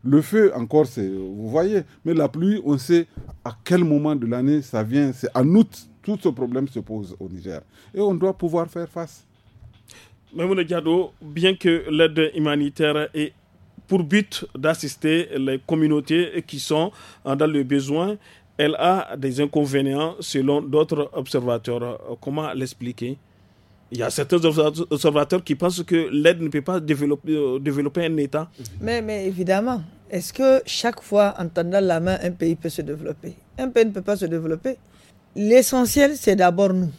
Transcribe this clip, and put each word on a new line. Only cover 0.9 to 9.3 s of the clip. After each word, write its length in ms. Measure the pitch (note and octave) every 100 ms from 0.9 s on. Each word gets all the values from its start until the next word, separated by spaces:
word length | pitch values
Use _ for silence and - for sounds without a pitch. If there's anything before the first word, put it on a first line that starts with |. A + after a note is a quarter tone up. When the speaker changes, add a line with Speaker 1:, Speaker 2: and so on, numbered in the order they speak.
| B2 F#2+
Speaker 1:
vous 420 | F#2+ F#2+ G2+ A2
voyez, 320 | C#3+ F#3 G#3 D3 _ D#3+
mais 80 |
la 140 | E3 C#3+
pluie, 320 | D3 F#3 G#3
on 140 | - C#3
sait 300 | C3 E3+ E3 - - - A#2+
à 100 | A2+
quel 200 | - F3+
moment 320 | E3+ D3 D3+ D3
de 100 | A#2
l'année 360 | B2 C3 D3+
ça 200 | C#3 A2+
vient. 280 | G#2+ C3+ C#3+
C'est 160 | B2+ B2 B2+
en 120 | C3+ F#3+
août, 320 | A3+ - - _
tout 160 | - G#3
ce 80 | F3
problème 380 | B2 B2 B2+ C#3
se 120 | B2
pose 360 | G2+ A2 F#2+ F#2
au 80 | F#2+
Niger. 320 | F2+ F#2 D#2+ - _ -
Et 80 | F#3
on 120 | G3+ F3+
doit 200 | F#3+ F#3+
pouvoir 320 | F3 E3 E3
faire 200 | E3+ E3+
face. 340 | E3 E3 - _